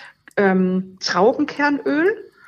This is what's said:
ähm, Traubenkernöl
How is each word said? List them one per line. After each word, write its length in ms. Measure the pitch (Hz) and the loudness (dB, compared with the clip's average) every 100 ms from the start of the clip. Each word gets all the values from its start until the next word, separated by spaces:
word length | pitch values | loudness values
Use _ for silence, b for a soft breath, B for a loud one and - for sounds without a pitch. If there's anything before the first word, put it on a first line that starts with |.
| B B - - | B B -8 0
ähm, 600 | 196 190 185 185 190 - | 2 4 2 -2 -6 -10
Traubenkernöl 1120 | - 180 214 262 294 - 285 285 - 285 349 453 - b | -4 2 2 2 -4 -2 -2 -2 -2 0 0 -2 -10 b